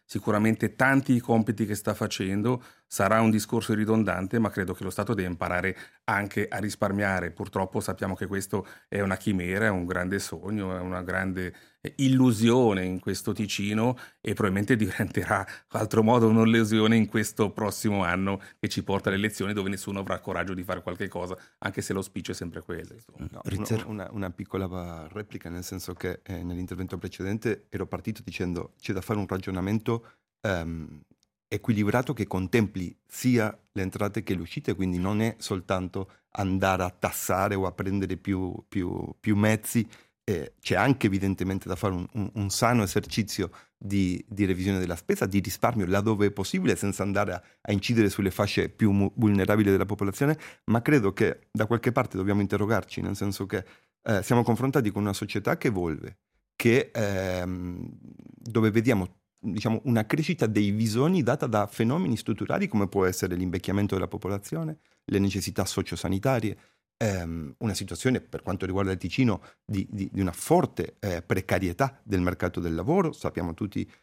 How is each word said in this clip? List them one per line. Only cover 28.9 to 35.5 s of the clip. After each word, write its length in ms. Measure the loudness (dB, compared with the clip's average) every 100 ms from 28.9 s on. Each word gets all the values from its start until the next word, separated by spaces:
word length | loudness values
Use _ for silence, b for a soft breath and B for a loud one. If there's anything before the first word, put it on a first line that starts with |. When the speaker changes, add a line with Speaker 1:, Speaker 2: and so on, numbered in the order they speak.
Speaker 2:
da 80 | -4
fare 160 | -2 -2
un 80 | -2
ragionamento, 720 | -4 -4 -4 0 0 0 -4 b b b _
ehm, 640 | -2 -2 -2 -8 -10 -16 -20 _ _ _ -8
equilibrato 600 | -6 0 2 2 2 0
che 140 | -2 -2
contempli 680 | -2 2 2 2 -2 -8 -10 _
sia 500 | -2 2 4 2 -2 _
le 100 | -4
entrate 400 | -4 -2 -4 -2
che 120 | -4
le 80 | -4
uscite, 320 | -6 -8 -4
quindi 240 | -2 0 0
non 220 | 0 0
è 120 | 0 -2
soltanto 720 | -4